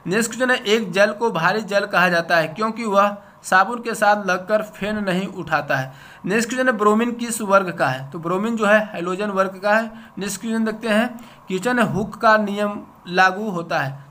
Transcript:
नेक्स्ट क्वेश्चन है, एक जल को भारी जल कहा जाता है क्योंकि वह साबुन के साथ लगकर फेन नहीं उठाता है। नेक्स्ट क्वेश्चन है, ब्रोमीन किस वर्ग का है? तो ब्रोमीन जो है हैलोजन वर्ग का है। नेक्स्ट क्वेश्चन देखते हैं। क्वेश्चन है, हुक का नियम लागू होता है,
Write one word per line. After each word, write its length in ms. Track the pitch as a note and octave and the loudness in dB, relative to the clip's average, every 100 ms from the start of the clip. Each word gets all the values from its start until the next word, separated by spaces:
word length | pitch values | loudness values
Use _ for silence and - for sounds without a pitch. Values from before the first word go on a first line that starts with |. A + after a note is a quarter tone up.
| E3 | -2
नेक्स्ट 240 | G#3 A3 | -2 -2
क्वेश्चन 200 | A#3 B3+ | -2 0
है, 60 | B3 | 0
एक 340 | G3+ A3+ G3 | 2 0 2
जल 200 | F3+ G#3 | 2 2
को 180 | - A#3 | 2 -2
भारी 300 | F3 F3 G#3+ | 0 0 0
जल 220 | F#3 G3+ G3+ | 0 -2 0
कहा 220 | F#3 F3+ | 2 4
जाता 280 | F3 E3+ E3+ | 2 2 2
है 100 | D#3 | 0
क्योंकि 360 | D#3 A3+ A3 A3+ | -2 -4 -4 0
वह 300 | G3 G3+ G#3 - - | 2 2 0 -14 -14
साबुन 380 | - F#3+ G3 A#3+ | 2 4 4 0
के 120 | A#3 | -6
साथ 320 | G#3 G#3 G#3 F#3+ | 0 2 2 2
लगकर 360 | F#3 F#3 G#3+ | -2 0 -2
फेन 400 | - - G3+ G#3+ | -2 -8 -6 -4
नहीं 220 | G3 F3+ F#3 | -2 -2 -2
उठाता 460 | F#3 D3+ D3+ C#3+ C3+ | -8 -2 -2 0 -2
है। 160 | C3 - - - - | -4 -10 -20 -10 -2
नेक्स्ट 240 | A3 A3+ | 0 0
क्वेश्चन 180 | B3+ B3+ | -2 0
है, 60 | |
ब्रोमीन 380 | G#3+ G#3 G#3+ A#3+ | 2 4 4 2
किस 280 | A#3 A#3+ A3 | -4 -6 -6
वर्ग 300 | G3+ G3 F3+ | 2 2 2
का 160 | F3 C#3+ | -2 -2
है? 220 | C3 C3+ | -2 -8
तो 80 | F3 | -8
ब्रोमीन 360 | E3 F#3 A3 A3+ | -4 -2 -2 0
जो 80 | G3+ | 4
है 140 | G#3+ G#3+ | 4 2
हैलोजन 440 | F3+ F3 F#3 G#3 | -6 -4 -4 -2
वर्ग 300 | F#3+ F#3+ F#3+ | 0 -2 -2
का 140 | G#3 | 0
है। 180 | G#3+ A3+ - - - | 2 0 -10 -18 -10
नेक्स्ट 240 | G3+ - | -8 -6
क्वेश्चन 240 | A3+ A3+ A3 | -4 -2 -2
देखते 220 | A3 A3+ | -2 0
हैं। 200 | G#3 B3 - - - - | 2 0 -4 -18 -16 -6
क्वेश्चन 320 | F#3 A#3+ B3 | -4 0 0
है, 60 | F#3 | 0
हुक 280 | E3 F#3 - | 0 -4 0
का 200 | A3+ G#3+ | 4 4
नियम 400 | G3+ G3+ G#3 G#3 - - F3 | 2 -2 -4 -4 -12 -18 -4
लागू 400 | F3+ F#3+ F#3+ A3 | 2 2 2 -4
होता 300 | F3 E3+ E3 | -6 -4 -2
है, 180 | C3+ C#3 - | -4 -8 -14